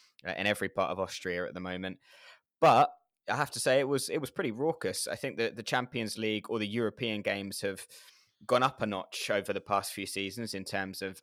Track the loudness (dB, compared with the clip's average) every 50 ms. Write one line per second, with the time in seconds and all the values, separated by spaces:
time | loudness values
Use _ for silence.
0 | _ _ _ -10 -8 -6 -2 0 2 2 2 2 0 0 2 2 2 2 0 -2
1 | -2 -4 -4 -6 -4 -2 -2 -2 -2 -4 -6 -6 -6 -6 -6 -4 -6 -6 -8 -10
2 | _ _ -20 -20 -20 -20 -20 -20 _ _ _ _ 8 8 10 8 8 6 2 -6
3 | _ _ _ _ _ -2 -2 0 -2 -2 -2 0 2 4 4 4 4 4 2 0
4 | 0 -2 -2 -2 -2 -4 -4 -4 -4 -2 -2 0 0 0 0 0 -2 -4 -2 -2
5 | -4 -4 -4 -4 -6 -4 -2 -2 -2 -2 -2 -6 -4 0 0 0 0 -2 -2 -4
6 | -4 -4 -2 -2 0 0 0 0 -2 -2 -2 -2 -2 0 0 0 0 0 -2 -2
7 | -2 -2 -2 -2 -2 -2 -2 -2 -4 -6 -6 -4 -4 -4 -4 -6 -10 -16 -20 -20
8 | -20 -20 -20 _ _ _ _ _ 0 2 4 4 4 2 2 0 -2 -2 -2 -4
9 | -4 -6 -6 -4 0 0 0 2 0 0 -2 -4 0 2 2 2 2 0 -4 -6
10 | -6 -6 -4 -4 -4 -4 -4 -6 -6 -6 -6 -6 -6 -4 -4 -4 -4 -4 -6 -6
11 | -8 -8 -8 -10